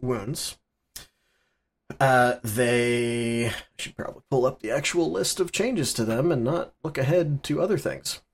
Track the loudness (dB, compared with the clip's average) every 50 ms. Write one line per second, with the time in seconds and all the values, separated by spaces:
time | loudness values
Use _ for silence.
0 | -4 -4 -4 -4 -4 -6 -6 -6 -8 -10 -10 _ _ _ _ _ _ _ -20 -20
1 | -20 _ _ _ _ _ _ _ _ _ _ _ _ _ _ _ _ -10 -2 2
2 | 4 4 6 6 6 4 2 -2 -4 -4 0 0 2 4 4 4 4 2 2 0
3 | 0 0 -2 -2 -2 0 0 0 0 -2 -2 -6 -12 _ _ -12 -12 -12 -10 -10
4 | -10 -10 -10 -12 _ -2 0 2 2 2 0 -2 -6 -4 -2 -2 -2 0 0 2
5 | 0 0 0 -2 -2 -2 0 -2 -2 -2 0 -2 0 0 0 0 -2 -2 0 -2
6 | 0 0 0 2 2 2 2 2 0 0 -2 -2 -4 -6 _ _ -10 -6 -4 -2
7 | 0 2 2 2 2 2 -2 -2 -2 -2 -2 0 0 0 0 0 0 -4 -6 -6
8 | -8 -8 -10 -10 _ _